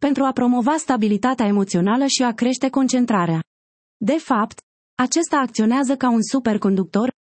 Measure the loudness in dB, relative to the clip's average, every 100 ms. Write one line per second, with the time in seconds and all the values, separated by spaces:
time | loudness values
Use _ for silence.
0 | -2 0 0 0 0 2 0 -2 0 0
1 | 0 0 0 0 0 0 0 0 2 2
2 | 0 0 -2 0 -2 0 -2 0 0 0
3 | 0 0 0 -2 -4 _ _ _ _ _
4 | -2 -2 0 -2 -2 -6 -20 _ _ -4
5 | -2 0 0 0 0 0 0 2 0 0
6 | 0 0 0 -2 0 0 0 0 0 -2
7 | -2 -6